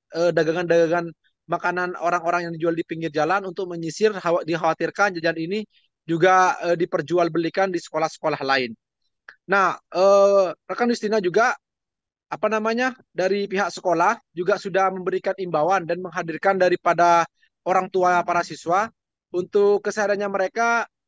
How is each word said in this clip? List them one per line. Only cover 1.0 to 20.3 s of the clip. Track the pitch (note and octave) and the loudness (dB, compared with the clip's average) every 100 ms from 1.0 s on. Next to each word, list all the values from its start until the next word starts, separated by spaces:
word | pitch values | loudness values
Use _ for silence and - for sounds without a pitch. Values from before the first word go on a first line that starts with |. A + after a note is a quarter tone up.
| E3+ - _ _ - | -4 -12 _ _ -8
makanan | E3+ F3+ F3+ F3+ F3 | -4 -2 -2 -4 -4
orang-orang | E3+ F3 E3 F3 E3+ | -2 -2 0 -2 -4
yang | |
dijual | E3 E3+ E3 | -4 -2 -2
di | - | -6
pinggir | E3 D#3+ | -6 -6
jalan | D3+ D3+ G3+ | -2 0 -2
untuk | F#3+ F3 F3+ | -4 -8 -8
menyisir, | E3+ D#3+ - G#3+ | -6 -8 0 0
hawa-, | F#3+ F3 F3 D#3 | 0 -2 0 -2
dikhawatirkan | E3 D#3+ D#3+ D#3+ - G3+ E3+ | -2 0 0 -2 0 0 0
jajan | E3 E3 | -4 -2
ini | E3 G#3+ G#3+ _ _ _ - | -4 -6 -8 _ _ _ -6
juga, | E3 F#3 F#3 F3+ - E3+ | 2 4 6 4 0 -2
eh, | E3+ | -2
diperjualbelikan | F3+ E3+ D3+ F3 E3+ E3+ E3 F#3+ F#3+ | -2 -4 -2 0 0 -2 -4 -2 -2
di | E3+ | -2
sekolah-sekolah | - D#3 D#3+ - D3+ D3 C3+ | -6 -4 -4 -4 -4 -4 0
lain. | C3+ A#2+ A2+ _ _ _ _ - - - | 0 -2 -8 _ _ _ _ -20 -14 -2
Nah, | G3 F3+ - _ | 0 2 -2 _
eh, | E3+ G3 G3+ G3+ G3 F3+ - - | 2 6 6 6 4 2 -4 -8
rekan | F#3+ A#3+ | -2 -2
Justina | A#3 G#3 A3 | -2 -2 0
juga, | F3 G3+ A#3+ - _ _ _ _ _ _ | 0 2 0 -2 _ _ _ _ _ _
apa | - D#3 G#3+ | -14 -4 -2
namanya, | A3 A3 A#3 B3+ A#3+ _ | -2 -2 -2 -2 -4 _
dari | E3+ F#3 G3+ G3+ | -4 -2 -2 -2
pihak | F#3+ F3+ | -2 -4
sekolah | F3+ F#3 E3 F#3+ A3+ _ | -4 -2 2 2 0 _
juga | E3 F3+ F#3+ | -6 -2 -2
sudah | G3+ F#3 F#3+ | 0 0 0
memberikan | F#3+ F3+ F#3 G3 F#3+ | -2 -6 -4 -4 -6
imbauan | F3+ D#3 D#3+ F#3+ E3 | -4 0 2 0 -2
dan | F3 | -6
menghadirkan | F#3 F3 E3 D#3 G3 F#3+ | -6 -8 -8 -2 0 2
daripada | F3+ F3+ F3 E3 E3+ E3+ E3 _ _ _ | 2 2 0 4 4 4 2 _ _ _
orang | E3+ F#3 F#3 | -2 -2 0
tua | F#3 F3+ F3 F3 | 0 2 2 0
para | F3 | -2
siswa | E3+ D3 D#3+ F#3 A3 _ _ _ _ | -4 -8 -2 0 -2 _ _ _ _
untuk | F3 F3 G#3 G3+ G3+ G#3 | -6 -2 2 4 2 0
kesehariannya | G#3+ G3+ G3+ | -2 -2 -2
mereka | G3+ | -2